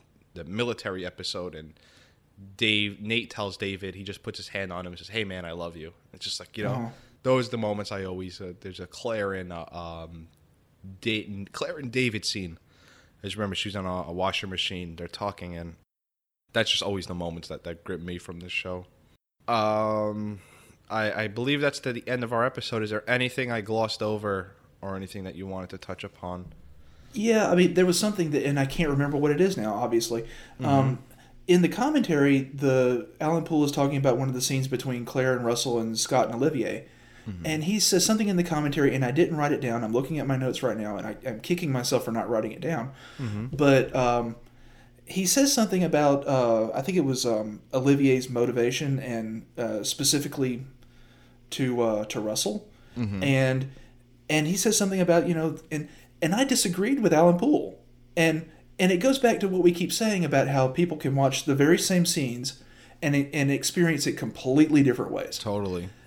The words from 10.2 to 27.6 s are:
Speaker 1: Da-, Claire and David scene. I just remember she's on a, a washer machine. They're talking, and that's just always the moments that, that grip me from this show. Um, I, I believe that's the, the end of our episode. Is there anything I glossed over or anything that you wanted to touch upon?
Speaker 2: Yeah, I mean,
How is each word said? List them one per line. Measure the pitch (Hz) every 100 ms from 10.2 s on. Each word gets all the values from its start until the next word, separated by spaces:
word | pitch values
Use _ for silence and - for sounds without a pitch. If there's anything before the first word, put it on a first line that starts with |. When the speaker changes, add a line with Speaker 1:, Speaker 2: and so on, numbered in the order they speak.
| 82 _ _ _ _ _ 95 95
Speaker 1:
Da-, | 117 110 101 98 98
Claire | - 147 170
and | 135
David | 120 123 104
scene. | - 107 90 82 _ _ - - _ _
I | 101
just | 98
remember | 101 90
she's | 104 98
on | 92
a, | 92 73
a |
washer | 87 92 95 98
machine. | 92 - 92 90 82
They're | 87
talking, | - 101 95 87 85
and | 85 82 _ _ _ _ _ _ _
that's | 113 110
just | -
always | 95 98 87
the | 87
moments | 85 82 -
that, | 73
that | - 82
grip | - 90
me | 87 90
from | - 87
this | 90
show. | - 95 90 87 _ _ _ _ _ -
Um, | 117 107 107 110 107 107 104 107 101 - - - - _
I, | 110 107 -
I | 107
believe | 104 127 143
that's | 143 143
the, | 135
the | 120 -
end | 127
of | 117
our | 117 123
episode. | 123 - 113
Is | 107
there | 107 -
anything | 123 127 127 123
I | 117
glossed | 98 110 110 -
over | 107 107 104 98 92 - _ _
or | 98 95
anything | 95 104 92
that | 85
you | 95
wanted | 95 90
to | 95
touch | - 92
upon? | 101 - 90 90 90 - - - - - -
Speaker 2:
Yeah, | 254 220 220 190
I |
mean, | 180